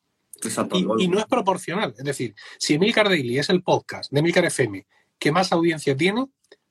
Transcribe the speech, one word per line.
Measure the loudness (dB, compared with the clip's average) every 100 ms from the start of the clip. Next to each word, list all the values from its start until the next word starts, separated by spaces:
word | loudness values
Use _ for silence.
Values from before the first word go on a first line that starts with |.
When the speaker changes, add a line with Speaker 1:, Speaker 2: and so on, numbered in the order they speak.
| _ _ _ -10
Speaker 1:
Exacto. | -6 -4 -2 0
Speaker 2:
Y, | 0 0 2
y |
no | 0
es | 0
proporcional. | 0 0 -2 -4 -6 -6 -6
Es |
decir, | -8 -6 -8 -10 -20 -6
si | -2
Emilcar | 2 2 4 4
Daily | 2 0 -2
es | 0
el | 0
podcast | 2 0 -2 -12 -4
de | 0
Emilcar | 2 2
F | 2 2
M | -2 -4 -14 _ _ -4
que | 0
más | 2 2
audiencia | 2 0 0 -2 0
tiene, | 0 0 -6 _ _ -20 _